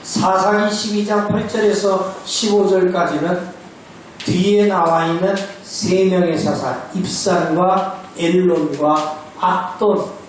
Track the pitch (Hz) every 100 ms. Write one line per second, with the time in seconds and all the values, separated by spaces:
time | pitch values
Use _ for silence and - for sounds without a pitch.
0 | - 214 190 190 190 208 208 208 214 208
1 | 208 208 202 - - 220 208 196 196 185
2 | 185 - - - 214 202 185 190 180 180
3 | 170 151 165 180 - - - - - -
4 | - - - 180 196 208 208 185 170 165
5 | 165 170 190 196 - - - - 208 185
6 | 190 185 180 156 156 - 135 - - 190
7 | 175 - 202 175 160 160 185 185 - -
8 | - - 170 180 180 160 151 143 151 151
9 | 151 - - - 180 185 - - 214 185
10 | - -